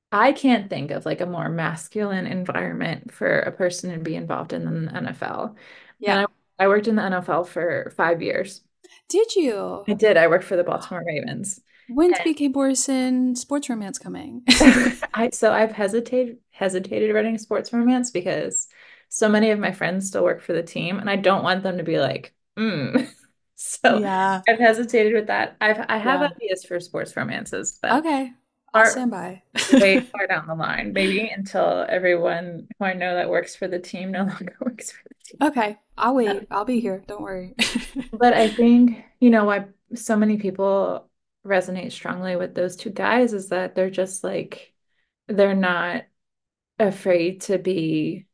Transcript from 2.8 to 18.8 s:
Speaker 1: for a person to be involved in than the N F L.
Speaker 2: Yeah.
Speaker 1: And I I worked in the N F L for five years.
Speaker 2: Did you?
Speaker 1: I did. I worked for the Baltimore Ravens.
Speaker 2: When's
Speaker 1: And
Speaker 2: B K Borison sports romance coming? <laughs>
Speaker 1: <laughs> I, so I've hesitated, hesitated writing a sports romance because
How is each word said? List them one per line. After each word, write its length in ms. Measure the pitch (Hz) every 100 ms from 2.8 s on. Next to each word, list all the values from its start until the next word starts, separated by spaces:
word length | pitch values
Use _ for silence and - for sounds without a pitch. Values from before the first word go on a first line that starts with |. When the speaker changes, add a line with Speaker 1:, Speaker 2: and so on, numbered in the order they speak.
| 165 - -
Speaker 1:
for 260 | - - -
a 140 | -
person 400 | - 180 175 185
to 60 | 165
be 160 | 160 170
involved 360 | 165 160 165
in 120 | 170
than 220 | 165 165 160
the 80 | 180
N 100 | -
F 160 | -
L. 340 | - - 214 - - - - _
Speaker 2:
Yeah. 120 | 202
Speaker 1:
And 120 | 196 202
I 0 | _ _ -
I 80 | 196
worked 200 | 208 220
in 80 | 214
the 60 |
N 120 | 190
F 140 | 180 180
L 160 | 156
for 480 | 175 160 165 127 - -
five 260 | 170 170
years. 400 | - - 190 - _ _ _ - -
Speaker 2:
Did 260 | 370 453
you? 500 | 392 277 202 185 185 202
Speaker 1:
I 60 |
did. 220 | 202 214 175
I 120 | 165
worked 160 | 170
for 120 | - 180
the 80 |
Baltimore 380 | 175 - - 180
Ravens. 560 | 170 151 - 139 - - _ _ -
Speaker 2:
When's 300 | 247 359 359
Speaker 1:
And 60 |
Speaker 2:
B 100 | 339
K 140 | 294 285
Borison 880 | 277 269 262 - 262 254 254 254 247
sports 320 | - 285 294
romance 300 | 226 196 -
coming? 460 | 185 180 - 233
<laughs> 20 | 247
Speaker 1:
<laughs> 680 | - 254 247 247 - -
I, 160 | 226 240
so 200 | - 214
I've 200 | 214 220
hesitated, 680 | 214 196 226 233 254 247 - _
hesitated 600 | - 196 185 190 214 214
writing 200 | 214 226
a 40 | 226
sports 340 | - - -
romance 380 | 240 240 254 247
because 560 | 180 185 151 - - - -